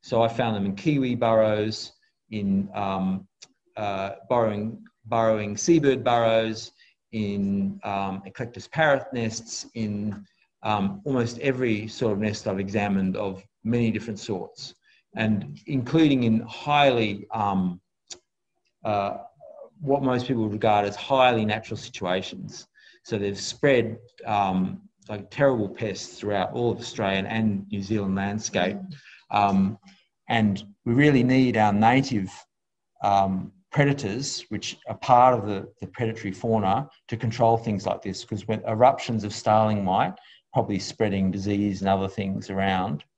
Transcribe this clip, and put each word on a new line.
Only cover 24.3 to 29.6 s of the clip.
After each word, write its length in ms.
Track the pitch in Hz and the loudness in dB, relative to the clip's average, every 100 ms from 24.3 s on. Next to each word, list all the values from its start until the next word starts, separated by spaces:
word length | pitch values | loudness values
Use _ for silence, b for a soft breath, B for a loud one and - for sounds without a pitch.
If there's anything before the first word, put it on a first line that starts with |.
| 107 98 92 92 - - _ - | 0 0 0 -2 -6 -16 _ -14
like, 220 | 107 95 | -14 -12
terrible 380 | - 139 123 101 | 2 2 2 -4
pests 500 | - 110 95 - - | -4 -6 -6 -12 -8
throughout 340 | 104 104 92 | -4 -2 -2
all 180 | 120 120 | 0 -2
of 80 | 117 | -2
Australian 480 | - - 101 98 101 | -8 -4 -2 0 -2
and 400 | 110 110 98 - | 0 0 0 -4
New 140 | 104 | -8
Zealand 320 | 98 110 98 | -2 -2 0
landscape. 640 | 95 98 107 - - 90 196 - 147 B B B | -2 -2 -4 -4 -2 -2 -4 -12 -16 B B B
Um, 480 | 107 101 98 | 2 4 4